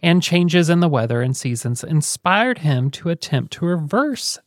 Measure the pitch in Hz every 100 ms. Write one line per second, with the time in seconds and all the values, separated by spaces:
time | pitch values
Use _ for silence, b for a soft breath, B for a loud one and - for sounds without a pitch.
0 | 170 175 - 175 175 175 165 170 175 139
1 | 113 120 127 131 131 117 123 120 - 156
2 | 147 - 175 196 247 247 151 131 131 135
3 | 170 170 - 139 117 - 175 175 151 202
4 | 294 254 - -